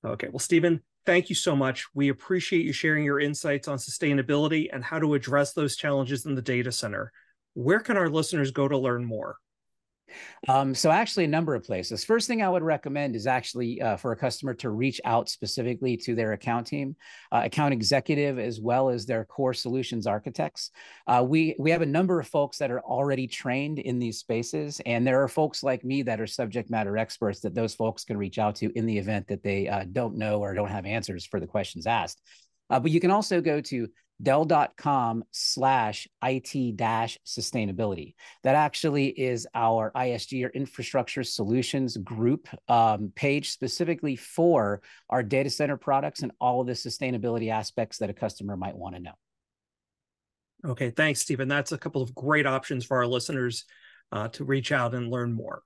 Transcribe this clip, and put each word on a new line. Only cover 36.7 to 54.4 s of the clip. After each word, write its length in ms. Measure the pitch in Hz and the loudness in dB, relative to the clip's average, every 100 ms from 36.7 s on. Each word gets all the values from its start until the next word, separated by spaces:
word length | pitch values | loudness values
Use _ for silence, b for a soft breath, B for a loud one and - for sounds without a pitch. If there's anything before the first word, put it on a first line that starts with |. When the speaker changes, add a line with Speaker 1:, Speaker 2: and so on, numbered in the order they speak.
Speaker 2:
dash 440 | 104 117 113 117 - - | 0 0 2 -2 -6 -10
sustainability. 880 | - - 123 107 92 110 90 76 _ B B | -8 -4 -2 -2 -2 -2 -2 -8 _ B B
That 120 | 131 143 | 2 4
actually 520 | 151 - 160 143 139 | 4 0 0 2 0
is 400 | - 131 120 117 120 | 0 -2 -2 -4 0
our 380 | 113 113 110 131 | 2 2 0 -2
I 160 | 127 | -2
S 140 | 120 - | -2 -4
G 180 | 135 | -4
or 60 | 127 | -4
infrastructure 720 | 127 135 - 117 135 120 - | -4 -6 -8 -2 -2 -2 -4
solutions 720 | 123 - 104 123 120 139 127 110 | -6 -4 0 0 0 -2 -2 -4
group, 540 | 98 110 117 151 - - - | -8 0 2 2 -4 -18 2
um, 460 | 117 113 107 104 - | 6 6 4 -2 -2
page 340 | 143 143 143 | 0 0 -2
specifically 680 | - 131 - 170 170 151 127 | -6 -6 -2 -2 0 -2 -4
for 640 | - - 170 151 104 101 B B _ | -6 2 4 6 4 0 B B _
our 140 | 123 | -2
data 260 | 110 131 139 | 2 0 0
center 280 | - 147 139 | 0 -2 -2
products 440 | - 139 147 - | 0 0 0 -4
and 120 | 120 - | -8 -2
all 180 | 123 127 | 0 2
of 80 | 123 | 0
the 60 | |
sustainability 760 | 120 120 - 131 120 120 117 113 | -4 -6 -6 -4 -2 -2 -2 0
aspects 500 | 110 107 - 110 - | -2 -4 -4 -6 -4
that 100 | 107 | -6
a 40 | |
customer 440 | 101 110 - 101 95 | -4 -6 -6 -8 -6
might 180 | 95 - | -8 -8
wanna 240 | 90 87 | -10 -10
know. 140 | 90 - _ _ _ _ _ _ _ _ _ _ _ _ _ _ 160 | -14 -18 _ _ _ _ _ _ _ _ _ _ _ _ _ _ -6
Speaker 1:
Okay, 240 | 123 123 | -2 -2
thanks, 320 | 117 156 135 | 2 2 2
Stephen. 260 | - 135 135 | -2 -2 0
That's 240 | 143 139 | 0 0
a 60 | 156 | -6
couple 240 | - 139 | -4 -4
of 120 | 123 | -4
great 320 | - 131 151 139 | -4 2 4 4
options 380 | 131 - 135 | 0 -2 -6
for 140 | 117 131 | 0 0
our 100 | 120 | 2
listeners, 560 | 123 - 135 123 113 - B B B _ | 0 -2 -2 -2 -4 -12 B B B _
uh, 160 | 104 113 | -6 -6
to 160 | - | -6